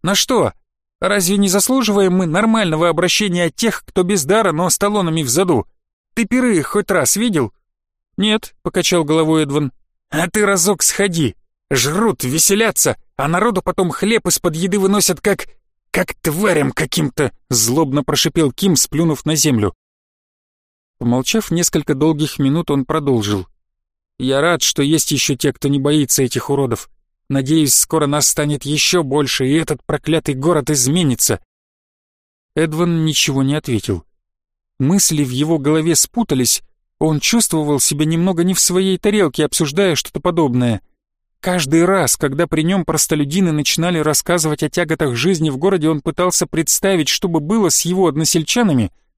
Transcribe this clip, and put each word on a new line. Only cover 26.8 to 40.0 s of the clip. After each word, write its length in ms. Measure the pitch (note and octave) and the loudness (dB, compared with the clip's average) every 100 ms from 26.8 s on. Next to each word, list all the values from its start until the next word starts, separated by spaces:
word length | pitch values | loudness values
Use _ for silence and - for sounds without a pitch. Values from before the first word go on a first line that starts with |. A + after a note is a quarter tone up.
| - _ _ _ - | -8 _ _ _ -4
Надеюсь, 460 | C#3 C3 D#3+ C#3+ | -2 2 2 2
скоро 320 | - - D#3+ C#3+ | 2 0 0 0
нас 220 | D3 C3+ | 0 0
станет 360 | - D3 D3 | 0 -2 -4
еще 380 | C#3 D3+ - F3+ | -4 -2 0 0
больше, 460 | C#3+ D3 C#3 - C3 | 0 0 -2 -2 0
и 60 | |
этот 280 | D#3 D#3+ D3+ | 0 0 -6
проклятый 500 | - D3+ - D#3+ - | -4 -6 -2 -2 -2
город 360 | C3 C#3+ D#3+ B2+ | -2 0 0 0
изменится». 680 | D3 A#2+ E3+ D#3 A#2 - A#2+ - _ _ _ _ _ _ _ _ _ _ | 0 0 2 0 0 0 -2 -6 _ _ _ _ _ _ _ _ _ _
Эдван 500 | - D#3+ D#3 F3 E3 | -2 -2 0 0 2
ничего 380 | D#3+ D3 - C3+ | 0 0 0 0
не 140 | C3+ D3+ | 0 0
ответил. 480 | C#3+ A2+ - F#2 - _ _ _ _ _ _ - | -2 -2 -2 -6 -8 _ _ _ _ _ _ -2
Мысли 460 | C3 G3 - D3+ | 2 2 2 0
в 60 | C#3 | -2
его 280 | B2 D3+ E3 | -2 0 0
голове 380 | C#3 D#3 D#3+ D#3+ | 0 0 0 0
спутались, 680 | - - A3 C3+ B2 - - _ _ - | -2 -2 -2 0 0 -2 -6 _ _ -4
он 180 | D#3 D3+ | -2 0
чувствовал 640 | - A#3 A3+ D#3+ D3 C#3+ | 0 0 0 -2 0 0
себя 240 | - D3 | 0 0
немного 400 | D#3 E3 F3+ E3+ | 0 2 0 2
не 100 | F3+ | 0
в 60 | F#3 | 0
своей 360 | - F3+ F#3+ F#3 | 0 0 0 0
тарелке, 480 | G#3 G#3 E3+ - | 0 2 2 0
обсуждая 520 | D3+ - D#3 D#3 G3 | -2 0 -2 0 0
что-то 240 | D3+ | 0